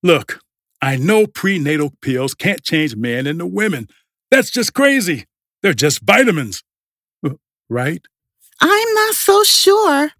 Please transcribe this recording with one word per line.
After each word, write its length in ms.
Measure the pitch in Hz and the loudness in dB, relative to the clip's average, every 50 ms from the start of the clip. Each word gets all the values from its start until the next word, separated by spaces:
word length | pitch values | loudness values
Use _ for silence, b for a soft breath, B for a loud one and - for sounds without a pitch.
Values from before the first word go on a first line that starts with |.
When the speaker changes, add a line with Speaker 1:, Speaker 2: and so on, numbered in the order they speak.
Speaker 1:
Look, 380 | - 180 165 139 104 - - - _ _ _ _ _ _ _ _ | 4 2 2 2 0 -8 -14 -16 _ _ _ _ _ _ _ _
I 160 | 135 135 135 | -4 -4 -2
know 300 | 131 131 170 214 214 214 | -2 0 2 4 2 2
prenatal 680 | 208 _ - - 190 196 180 143 143 156 151 147 143 _ _ | 0 _ -4 -4 -2 -2 -2 -2 -2 -2 -2 -2 -4 _ _
pills 340 | - 139 131 123 131 135 - | -6 -4 -4 -2 -4 -4 -6
can't 280 | _ - 185 202 - | _ -4 -4 -4 -4
change 340 | _ - 170 156 156 147 117 | _ -4 -2 -2 -2 -2 -4
men 300 | 107 117 123 117 123 131 | -6 -6 -4 -4 -4 -4
into 200 | 143 156 165 170 | -4 -6 -6 -8
women. 420 | 180 185 196 214 214 175 131 113 - _ _ _ _ _ _ _ _ | -6 -4 -2 -2 -2 -2 -6 -8 -14 _ _ _ _ _ _ _ _
That's 200 | 254 269 - - | 2 2 2 0
just 240 | - 247 226 - _ | -2 -4 -4 -2 _
crazy. 520 | - 277 277 277 269 208 175 160 117 - _ _ _ _ _ _ _ | 2 2 2 2 2 0 -2 -4 -6 -8 _ _ _ _ _ _ _
They're 120 | - 196 156 | -2 -2 0
just 260 | 110 143 147 143 - | 2 0 0 0 0
vitamins. 640 | - - 202 226 269 240 185 156 135 107 92 - _ _ _ _ _ _ _ _ _ _ _ _ - | 0 2 2 2 2 0 0 -2 -4 -6 -10 -14 _ _ _ _ _ _ _ _ _ _ _ _ -8
Uh, 60 | 147 139 _ _ _ _ _ _ _ | -8 -8 _ _ _ _ _ _ _
right? 360 | 113 120 127 139 165 175 _ _ _ _ _ _ _ _ _ _ _ _ | -6 -4 -4 -4 -6 -6 _ _ _ _ _ _ _ _ _ _ _ _
Speaker 2:
I'm 340 | - 320 403 427 453 466 440 | 2 2 2 2 2 0 0
not 200 | 427 427 440 415 | 0 0 0 -2
so 280 | - - - 392 403 415 | -2 2 4 4 4 4
sure. 680 | - - - - 381 392 427 427 370 285 277 294 302 _ _ | 4 4 4 4 4 4 4 4 2 2 2 0 -2 _ _